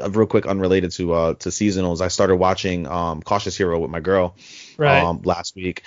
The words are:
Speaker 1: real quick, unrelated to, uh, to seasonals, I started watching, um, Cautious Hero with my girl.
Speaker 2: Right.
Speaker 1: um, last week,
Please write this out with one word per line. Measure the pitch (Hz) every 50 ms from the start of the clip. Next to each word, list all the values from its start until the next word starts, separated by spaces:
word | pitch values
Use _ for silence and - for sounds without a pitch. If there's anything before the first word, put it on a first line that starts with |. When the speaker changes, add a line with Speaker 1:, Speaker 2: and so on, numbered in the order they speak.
| - 101 98
Speaker 1:
real | 110 110
quick, | 104 - 110 -
unrelated | - 98 98 95 90 92 95 90 90 -
to, | - 90 85 85
uh, | 82 82 82 78
to | - - 90
seasonals, | - - 104 104 95 92 92 90 87 82
I | 92 92
started | - - 101 92 92
watching, | 90 92 92 95 92 - 98 90 87 82
um, | 67 85 87 85 85 80 78
Cautious | 76 - 104 101 - 98 90 -
Hero | 101 90 85 85
with | 80 67
my | 80 85
girl. | 78 92 98 95 90 87 - - - - - - - - - -
Speaker 2:
Right. | 151 143 135 139 -
Speaker 1:
um, | 85 87 - -
last | 90 87 85 85 - -
week, | 95 92 90 87 - -